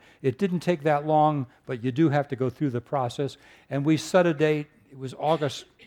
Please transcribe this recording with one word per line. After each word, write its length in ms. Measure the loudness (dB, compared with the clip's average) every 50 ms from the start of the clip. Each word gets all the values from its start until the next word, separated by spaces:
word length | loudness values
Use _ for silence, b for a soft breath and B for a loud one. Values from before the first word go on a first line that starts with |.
| b b b b -4
it 160 | -2 -2 0
didn't 220 | -2 -2 -2 -2
take 200 | 0 -2 -2 0
that 240 | 0 0 0 0 0
long, 400 | 2 2 4 4 4 2 0 -4 b b b b
but 160 | -8 -8 -4 -4
you 80 | -4
do 180 | 0 2 2 4
have 180 | 4 2 0 -2
to 60 | -4
go 140 | -4 -4 -4
through 220 | -2 -2 -4 -2
the 100 | -2 -4
process. 560 | -6 -4 -4 -2 -2 -4 -4 -4 -6 -6 -6 b b b b b b b
And 160 | -6 -2 0
we 120 | 2 0
set 280 | 0 0 2 2 4 4
a 80 | 4 2
date. 320 | 2 2 2 2 -2 -4 _ _ _ _ _
It 80 | -18
was 160 | -14 -12 -12 -8 -4
August 460 | 0 0 0 0 0 -4 -4 -6 -16 _ _ _ -20